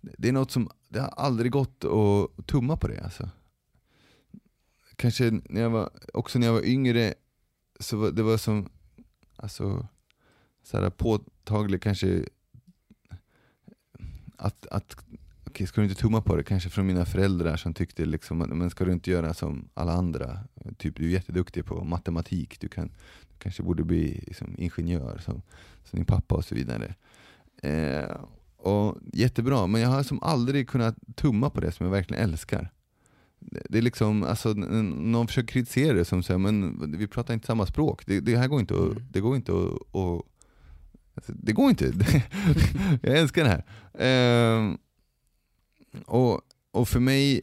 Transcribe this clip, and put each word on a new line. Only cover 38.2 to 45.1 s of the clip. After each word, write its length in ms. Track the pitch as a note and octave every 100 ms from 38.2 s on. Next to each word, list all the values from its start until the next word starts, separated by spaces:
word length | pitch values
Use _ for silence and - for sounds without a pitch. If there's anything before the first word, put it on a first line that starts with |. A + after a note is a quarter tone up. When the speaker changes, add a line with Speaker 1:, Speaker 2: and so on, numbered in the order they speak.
Speaker 1:
det 160 | G#2+ A#2+
här 120 | B2+
går 120 | D3
inte 140 | F#2
att, 60 | F2+
Speaker 2:
Mm. 220 | F2 G#2+ B2
Speaker 1:
det 100 | G2
går 160 | G#2+ C3+
inte 160 | G2
att, 440 | F2+ F2+ E2 - F#2+
att, 260 | F#2 F2 - _ _ _ - - - - _
alltså, 180 | - -
det 200 | - -
går 180 | A2 C#4
inte." 220 | - C2
<laughs> 300 | F2 - - - F#3+ G3 C#3+ - - G3 C3+
Jag 160 | - C#3+
älskar 260 | D#3 -
det 60 | D3
här. 140 | F2+ - - - -
Ehm, 800 | B2+ C3 B2 A#2+ A#2 A2+ G#2+ - _ _ _